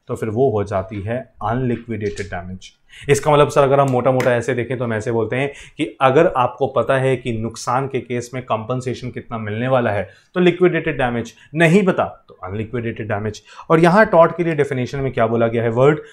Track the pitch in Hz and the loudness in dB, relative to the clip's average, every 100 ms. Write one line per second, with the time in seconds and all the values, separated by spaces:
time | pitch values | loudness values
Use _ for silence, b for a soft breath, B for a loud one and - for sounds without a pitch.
0 | - 120 110 110 135 107 98 98 95 104 | -12 -8 -4 0 0 0 -2 -4 -6 -10
1 | 98 123 131 _ 104 120 127 117 - 107 | -6 -8 -10 _ -6 -2 -2 -4 -6 -6
2 | 104 101 98 92 90 92 - _ _ B | -6 -8 -10 -10 -12 -14 -16 _ _ B
3 | - 143 151 147 143 156 135 139 139 123 | 0 0 4 4 4 4 4 4 2 2
4 | 127 127 127 120 113 120 117 127 120 110 | 2 2 2 0 0 -4 -4 -4 -4 -4
5 | 113 117 107 127 143 B B - 147 - | -2 -2 -2 -2 -4 B B -6 -6 2
6 | 135 135 170 135 123 - 135 127 117 135 | 4 4 4 2 -2 0 -2 0 0 0
7 | 131 127 127 113 113 110 - 123 135 131 | 2 -2 -4 -6 -6 -8 -4 -2 -2 -6
8 | 123 120 117 131 123 113 110 127 123 117 | -4 -8 -6 -12 -4 -6 -4 -6 -6 -8
9 | 123 120 - 117 107 107 127 131 117 104 | -10 -12 -10 -8 -6 -4 0 0 0 -2
10 | - b b 180 180 175 180 160 160 139 | -6 b b 2 2 4 2 2 -4 -2
11 | 123 117 113 - b 151 165 185 185 - | -2 -2 -6 -14 b 2 4 6 4 0
12 | 90 - _ - 92 104 107 123 113 104 | -2 -6 _ -16 -10 -8 -6 -6 -6 -8
13 | 107 104 107 104 B B - 160 170 190 | -6 -4 -6 -10 B B 0 4 6 6
14 | 220 165 165 170 170 151 139 131 120 139 | 6 6 4 2 -2 0 0 -2 -4 -4
15 | 135 127 113 117 117 117 117 113 139 151 | -4 0 0 2 2 2 0 4 4 2
16 | B | B